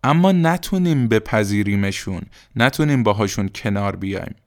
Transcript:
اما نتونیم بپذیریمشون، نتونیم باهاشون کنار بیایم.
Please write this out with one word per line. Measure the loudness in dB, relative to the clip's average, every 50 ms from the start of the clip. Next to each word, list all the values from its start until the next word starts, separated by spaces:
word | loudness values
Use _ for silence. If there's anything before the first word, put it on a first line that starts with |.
| 2
اما | 2 4 4 4 4
نتونیم | 4 4 2 2 0 0 -2 -4 -2 0 0 2 2 2 2
بپذیریمشون، | 2 2 2 2 0 0 0 0 2 0 0 0 0 0 0 0 -2 -4 -6 -8 -8 -8 -8 -10 -14 -20 -20 -20 _ _
نتونیم | 0 0 0 2 0 0 2 2 2 2
باهاشون | 2 2 2 0 -2 -2 -4 -4 -4 -6
کنار | -6 -4 -2 -2 -2 -2 -4 -4
بیایم. | -4 -6 -6 -6 -6 -8 -10 -14 _ _